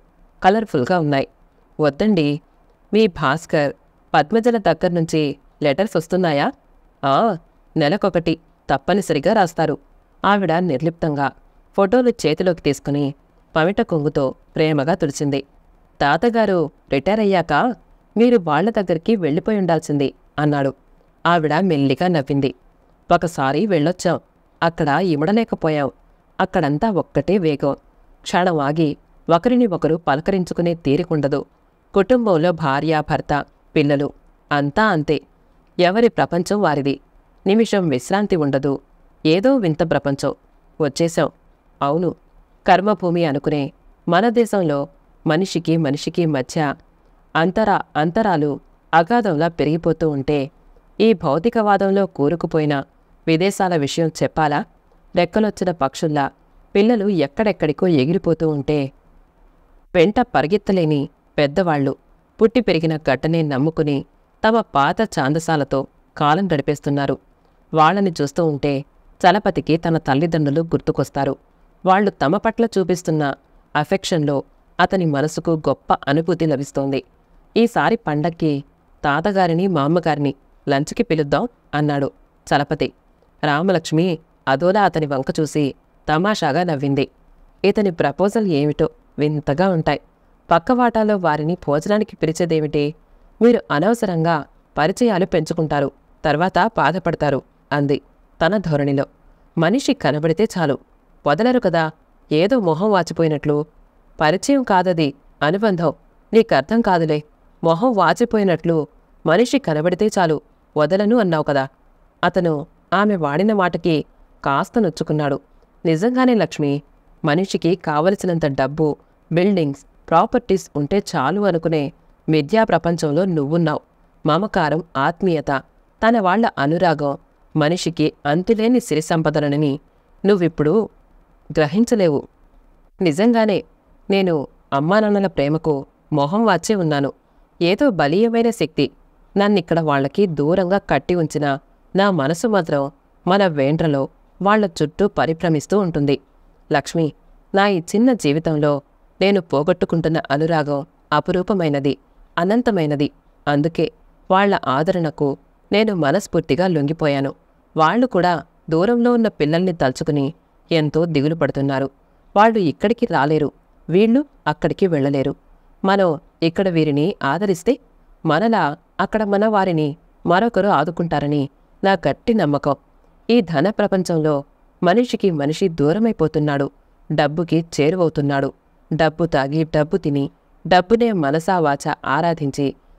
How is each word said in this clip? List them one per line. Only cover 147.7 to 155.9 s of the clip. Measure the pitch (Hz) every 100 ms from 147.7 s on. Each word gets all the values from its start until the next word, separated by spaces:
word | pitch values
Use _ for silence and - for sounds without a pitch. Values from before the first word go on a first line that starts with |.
| 185
చిన్న | 170 208 247
జీవితంలో | 233 147 151 160 151 147 143 - _ _ -
నేను | 190 202
పోగొట్టుకుంటున్న | 175 139 156 180 190 165 156 160 -
అనురాగం | 143 160 165 143 143 143 _ _
అపురూపమైనది, | 147 - 180 180 202 165 143 139 131 _ _ - -
అనంతమైనది. | 180 233 247 196 151 147 143 - _ _ -
అందుకే | 147 160 170 - - _ _ -
వాళ్ళ | 190 202 196 -
ఆదరణకు | 131 165 185 160 - 147 139 _ _ _
నేను | 202 220